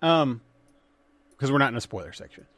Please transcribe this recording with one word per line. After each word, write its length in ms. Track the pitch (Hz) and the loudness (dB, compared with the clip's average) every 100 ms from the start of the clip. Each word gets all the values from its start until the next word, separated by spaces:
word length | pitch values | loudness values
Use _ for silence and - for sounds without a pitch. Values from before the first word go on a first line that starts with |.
Um, 400 | 165 165 139 117 - _ _ _ _ _ _ _ _ _ | 2 2 2 -2 -12 _ _ _ _ _ _ _ _ _
'cause 140 | 135 | 0
we're 60 | 139 | 2
not 140 | 139 | 2
in 60 | 117 | 0
a 40 | |
spoiler 320 | - 101 90 | -8 -12 -12
section. 320 | - - - - | -16 -20 -20 -20